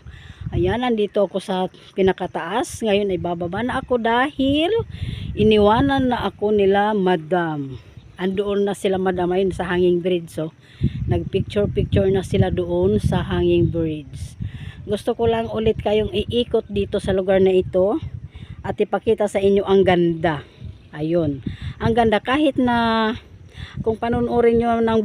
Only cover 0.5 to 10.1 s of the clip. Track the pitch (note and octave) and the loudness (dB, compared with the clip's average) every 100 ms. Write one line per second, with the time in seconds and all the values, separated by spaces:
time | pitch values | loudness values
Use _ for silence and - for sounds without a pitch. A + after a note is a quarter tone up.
0.5 | F3 F3+ G#3+ B3+ A3+ G#3 G#3 G3 G3 - | -2 0 0 0 0 0 0 0 -2 -4
1.5 | F#3 F#3 - - - F#3+ F3+ F3+ F3 E3 | -4 -4 -6 -14 0 2 2 -4 -6 -4
2.5 | G#3 D#4+ - A3 G3+ G3+ F3+ E3+ F3 F3 | -4 -4 -4 0 0 0 -2 -4 -4 -4
3.5 | G3 B3 B3+ C4 B3 A3+ A#3 C#4 - C4+ | -4 -4 -6 -2 -2 2 2 0 0 0
4.5 | C#4+ E4 A4+ A4+ - - - - - G#3+ | 0 0 -2 -4 -8 -8 -8 -10 0 4
5.5 | G#3+ G3+ A3+ C#4 C4+ C4 A#3 G3+ - G#3 | 6 6 4 2 2 0 0 -4 -2 0
6.5 | G#3+ G3 G3 G#3 G#3+ F#3 F3+ D#3 F3+ E3 | 2 4 4 2 2 2 0 0 -2 0
7.5 | D#3 C3+ B2+ - - - - F#3 F#3+ G3+ | -4 -6 -10 -16 -20 -20 -6 -4 -2 -2
8.5 | G3+ G3+ G3 G3+ F#3+ F#3+ F3+ F3 F3+ G3 | 0 -2 -2 -2 0 0 0 0 0 0
9.5 | E3+ F3+ F3 F3+ F3 F3 | -2 -2 2 2 2 0